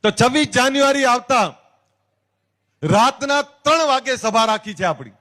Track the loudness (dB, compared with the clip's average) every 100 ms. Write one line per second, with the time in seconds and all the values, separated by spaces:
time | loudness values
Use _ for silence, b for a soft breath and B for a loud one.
0 | -2 2 2 2 0 0 0 2 2 2
1 | 0 0 0 0 0 -6 _ _ _ _
2 | _ _ _ _ _ _ _ _ 0 2
3 | 2 0 -4 -4 -4 _ -2 0 2 -2
4 | -2 -4 -2 0 0 -2 -6 -6 -4 -4
5 | -12 _